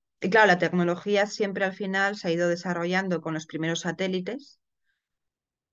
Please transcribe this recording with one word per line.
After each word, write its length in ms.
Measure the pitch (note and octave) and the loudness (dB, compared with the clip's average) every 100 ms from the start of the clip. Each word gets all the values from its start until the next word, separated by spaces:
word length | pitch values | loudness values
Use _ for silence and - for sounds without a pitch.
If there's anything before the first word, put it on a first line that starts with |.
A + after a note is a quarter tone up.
| _ _ | _ _
Y 100 | F#3+ | 2
claro, 160 | A3 G#3+ | 6 6
la 120 | F3+ | 6
tecnología 680 | E3+ F3+ F3 F3+ G3+ G3+ G#3 | 4 2 2 0 0 0 0
siempre 380 | - G3+ G3 | -2 -4 -2
al 100 | G3 | -4
final 420 | F#3+ G3 F#3+ G3 G#3 | -4 -4 0 -2 -2
se 120 | F#3 | -2
ha 40 | |
ido 160 | E3+ F3 | 0 2
desarrollando 720 | F3 F3+ F3 F3 F#3 F#3+ E3+ | 0 -2 -4 0 0 0 -2
con 140 | D#3+ | -2
los 120 | D#3 - | -6 -6
primeros 340 | D#3 D#3+ E3 | -4 -4 -2
satélites, 800 | F3+ F3 F#3+ F#3 F3+ B3+ - _ _ _ _ _ _ _ _ _ _ _ _ | -4 -2 -2 -2 -4 -8 -12 _ _ _ _ _ _ _ _ _ _ _ _